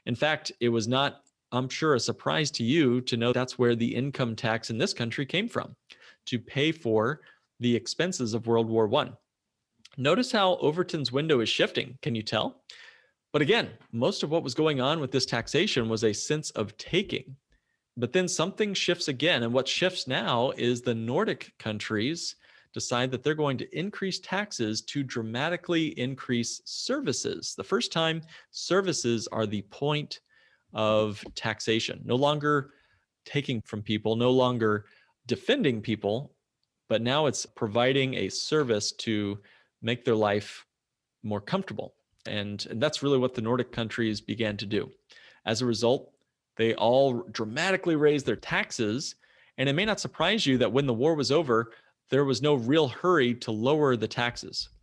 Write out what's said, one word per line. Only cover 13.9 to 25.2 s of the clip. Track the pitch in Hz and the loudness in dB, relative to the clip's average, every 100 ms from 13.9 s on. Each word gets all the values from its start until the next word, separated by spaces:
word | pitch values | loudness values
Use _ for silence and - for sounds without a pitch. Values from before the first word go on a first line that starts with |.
most | 117 135 208 | 0 0 0
of | 170 | 0
what | 160 | -2
was | 139 | 0
going | 123 156 143 | 0 2 2
on | 127 160 | 2 0
with | 139 | 0
this | 135 - | 0 0
taxation | 120 113 143 208 - 113 | -2 0 0 2 2 0
was | 113 | 2
a | 113 | 2
sense | 104 - 156 151 | 0 -2 -2 -2
of | - 104 - | -4 -6 -8
taking. | - 165 214 - - 131 _ _ _ _ _ - | -4 -2 -2 -4 -8 -16 _ _ _ _ _ -6
But | 120 | -2
then | 180 180 | 0 0
something | - 165 190 208 | 0 -2 -2 -2
shifts | 190 - 170 - | 0 0 0 -2
again, | 127 151 151 | 0 0 2
and | 117 | 2
what | 123 127 | 2 0
shifts | - 180 185 - | 0 0 -2 -4
now | 135 208 123 131 | -2 0 2 0
is | - 120 123 | 0 0 0
the | 123 | -2
Nordic | 113 113 139 214 - - - | -4 -2 0 0 -2 -8 -12
countries | 113 107 - 110 117 170 - - _ - _ | -8 -6 -4 -2 -2 -4 -8 -10 _ -20 _
decide | - - 123 127 | -10 -2 0 0
that | 127 | 0
they're | 147 | -2
going | 156 147 131 | 0 0 -2
to | - - | -4 -6
increase | 190 - 190 - | -6 -6 -6 -6
taxes | - 190 208 - 110 107 | -4 -4 -4 -4 -4 -4
to | - 143 | -4 -6
dramatically | 131 123 | -4 -4